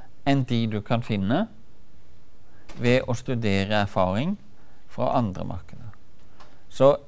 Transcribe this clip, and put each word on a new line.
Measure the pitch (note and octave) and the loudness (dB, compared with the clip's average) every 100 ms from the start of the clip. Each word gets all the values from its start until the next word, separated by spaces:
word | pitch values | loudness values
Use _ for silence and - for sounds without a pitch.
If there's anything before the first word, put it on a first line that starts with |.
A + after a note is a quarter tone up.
| - - - | -10 -4 2
enn | C#3 | 2
de | B2+ A#2+ A2+ | 2 0 0
du | G#2 | -2
kan | G2+ A#2 | 0 0
finne | A#2 G#2 F#2+ D3 A3+ - - - - - - - - - - - - - | 2 0 2 2 0 -6 -10 -8 -8 -8 -8 -8 -8 -8 -8 -8 -8 0
ved | A#2+ B2+ - | 4 4 4
å | |
studere | A#2+ - A#2+ A2+ G2 G2 G#2+ | -2 -2 0 2 2 4 2
erfaring | G2+ - F#2 G2+ D#3+ G3+ - - - - - | 2 2 2 2 0 -2 -6 -10 -8 -8 -6
fra | - B2 C3+ | -2 2 2
andre | A2 F#2 | 2 -2
markeder. | F2 F2 - - A#2 - - - - - - - - | -6 -6 -8 -8 -8 -8 -10 -8 -8 -8 -8 -8 -6
Så | - C3+ - | 6 6 6